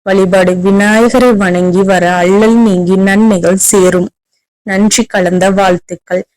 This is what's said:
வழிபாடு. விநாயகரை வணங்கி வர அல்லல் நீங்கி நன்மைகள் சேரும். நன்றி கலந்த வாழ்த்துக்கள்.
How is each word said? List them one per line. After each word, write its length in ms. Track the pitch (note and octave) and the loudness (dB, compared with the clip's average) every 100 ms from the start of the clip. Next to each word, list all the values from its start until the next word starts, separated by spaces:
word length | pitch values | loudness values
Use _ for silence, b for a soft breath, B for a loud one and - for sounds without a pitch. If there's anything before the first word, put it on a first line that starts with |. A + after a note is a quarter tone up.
வழிபாடு. 540 | G3 F#3+ F#3+ F#3+ F3+ F#3 | -2 -2 0 0 0 0
விநாயகரை 760 | F#3+ G3 G#3 G#3+ A#3+ B3+ B3 | 0 0 0 2 2 2 2
வணங்கி 500 | G#3 F#3+ F3+ F3+ F3+ | 0 0 -2 0 0
வர 320 | F#3+ F#3 F3 F3+ | 0 0 0 0
அல்லல் 420 | F3 G3+ A3 A#3 | 0 2 2 2
நீங்கி 380 | A3+ F3+ F3+ F#3+ | 2 0 0 0
நன்மைகள் 640 | G3 G3 A3 F#3+ E3+ F#3+ | 0 2 2 0 0 -2
சேரும். 520 | - G3+ F3+ F3+ F3 _ _ _ _ _ | 0 2 2 0 -6 _ _ _ _ _
நன்றி 400 | - F#3+ G#3 A3+ | -8 -2 0 -2
கலந்த 480 | A3+ G3+ F3+ F3+ F#3+ | -4 -2 -2 0 0
வாழ்த்துக்கள். 760 | G3 F#3+ F3+ _ F3 _ F#3 - | 0 0 -2 _ -18 _ -8 -8